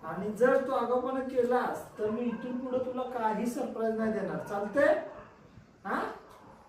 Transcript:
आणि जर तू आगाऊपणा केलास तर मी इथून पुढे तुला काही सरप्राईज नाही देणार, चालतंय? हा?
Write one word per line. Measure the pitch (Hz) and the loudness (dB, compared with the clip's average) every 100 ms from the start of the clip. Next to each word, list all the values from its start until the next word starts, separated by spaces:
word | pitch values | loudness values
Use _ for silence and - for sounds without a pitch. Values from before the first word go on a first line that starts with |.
आणि | 160 175 208 | -6 -4 -4
जर | 196 254 277 262 | 4 6 6 2
तू | |
आगाऊपणा | 247 233 247 262 262 | 0 2 0 0 -4
केलास | 254 262 240 247 - - - - | 0 2 4 2 0 -4 -10 -4
तर | 214 | -2
मी | 233 | 0
इथून | 240 - 247 247 | -2 -4 -6 -6
पुढे | 269 254 | -2 -2
तुला | 247 254 | -2 -4
काही | 247 254 220 196 247 | -4 0 0 0 -2
सरप्राईज | 285 233 220 226 220 | -2 -4 0 0 2
नाही | 220 | 0
देणार, | 196 175 165 | 0 -2 -4
चालतंय? | - 202 214 277 302 - - - - - - - - - 196 | -4 -4 0 4 6 4 0 -12 -18 -20 -20 -20 -20 -14 -4
हा? | 247 - - - - - - | -4 -4 -8 -18 -20 -20 -20